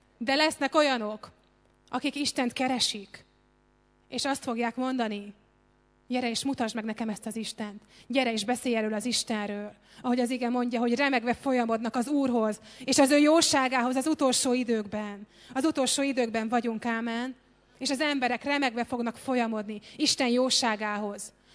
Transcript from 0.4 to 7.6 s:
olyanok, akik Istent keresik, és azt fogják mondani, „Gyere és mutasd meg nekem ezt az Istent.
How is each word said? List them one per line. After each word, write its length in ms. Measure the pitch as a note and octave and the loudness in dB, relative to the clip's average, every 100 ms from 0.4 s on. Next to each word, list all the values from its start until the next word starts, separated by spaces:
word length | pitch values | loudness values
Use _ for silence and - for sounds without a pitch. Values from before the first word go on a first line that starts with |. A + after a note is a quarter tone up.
| D#4 - C4+ | 2 2 2
olyanok, 560 | D#4+ D4 B3 G#3+ G#3+ - - _ _ _ _ _ | 4 4 2 -2 -6 -14 -20 _ _ _ _ _
akik 260 | B3+ C#4+ | -4 -2
Istent 380 | C#4+ C#4+ - B3 | -2 -2 0 -2
keresik, 720 | A#3+ C4 B3+ - G#3 G3 - - _ _ _ _ _ _ _ _ | 0 -2 0 0 -2 -12 -20 -20 _ _ _ _ _ _ _ _
és 160 | B3+ | -4
azt 180 | C#4 C#4 | -2 -2
fogják 340 | - A3+ A#3 A#3+ | -2 -2 -2 -2
mondani, 580 | B3+ C4 A3 G#3 G3+ - _ _ _ _ _ _ _ | -2 -2 -2 -4 -10 -18 _ _ _ _ _ _ _
„Gyere 240 | B3 B3 | -2 -2
és 140 | A3+ | -2
mutasd 300 | C#4 C4 A3+ | -4 -2 -2
meg 100 | A3+ | -4
nekem 240 | A3 G#3+ A3+ | -6 -6 -6
ezt 180 | G#3 A3+ | -6 -8
az 100 | A3+ | -8
Istent. 460 | G#3 - | -8 -8